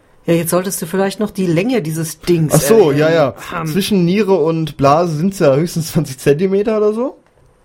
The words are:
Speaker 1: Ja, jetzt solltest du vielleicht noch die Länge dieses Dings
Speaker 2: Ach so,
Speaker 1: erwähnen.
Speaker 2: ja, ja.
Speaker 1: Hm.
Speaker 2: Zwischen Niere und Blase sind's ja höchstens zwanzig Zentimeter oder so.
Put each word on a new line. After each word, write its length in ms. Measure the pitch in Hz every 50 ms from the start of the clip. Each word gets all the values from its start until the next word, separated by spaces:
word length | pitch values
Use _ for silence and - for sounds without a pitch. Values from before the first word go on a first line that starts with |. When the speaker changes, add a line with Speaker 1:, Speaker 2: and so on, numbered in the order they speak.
| _ _ _ _ _
Speaker 1:
Ja, 80 | - 170
jetzt 160 | 170 170 165
solltest 300 | 170 175 180 196 185 -
du 60 | 180
vielleicht 340 | 160 - 190 196 196 190 -
noch 100 | 214 202
die 160 | - - 185
Länge 360 | 175 165 160 196 247 269 226 160
dieses 380 | 156 160 160 160 160 - -
Dings 340 | - - 175 165 160 143 147
Speaker 2:
Ach 60 | 147 -
so, 120 | - 220
Speaker 1:
erwähnen. 240 | 226 196 151 139 143
Speaker 2:
ja, 100 | 151 160 165
ja. 220 | 165 151 127 117 - - -
Speaker 1:
Hm. 160 | - 175 160
Speaker 2:
Zwischen 400 | 160 151 185 196 - 214 190 175
Niere 300 | 170 180 208 220 190 190
und 420 | 175 147 160 165 165 160 156 - -
Blase 360 | 135 139 143 160 180 175 156
sind's 260 | 147 160 202 190 -
ja 140 | 175 143 131
höchstens 380 | 139 170 175 - 170 156 - -
zwanzig 240 | - - 127 135 -
Zentimeter 600 | - 147 143 151 190 190 190 196 208 233 220 214
oder 160 | 208 208 214
so. 240 | 220 240 294 370 _ _ _ _ _ _ _ _ _ _